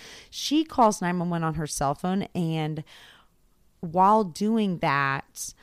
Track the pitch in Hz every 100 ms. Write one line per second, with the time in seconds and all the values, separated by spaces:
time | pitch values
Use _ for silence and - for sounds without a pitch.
0 | - - - - - 302 311 - 220 202
1 | 175 180 175 170 160 156 156 - 139 143
2 | 180 190 - 175 165 160 156 156 - -
3 | - - _ _ _ _ _ - 175 175
4 | 190 220 196 147 208 226 208 165 165 139
5 | 139 139 - - - -